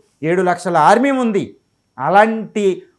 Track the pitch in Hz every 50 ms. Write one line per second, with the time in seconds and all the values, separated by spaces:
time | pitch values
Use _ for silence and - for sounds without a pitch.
0 | _ _ _ - 143 160 180 185 185 185 175 175 - 185 170 160 147 170 208 240
1 | 269 277 269 254 247 226 202 190 123 - - _ _ _ _ _ _ _ _ 123
2 | 131 156 185 202 220 220 220 220 202 165 - 214 202 196 175 180 - _ _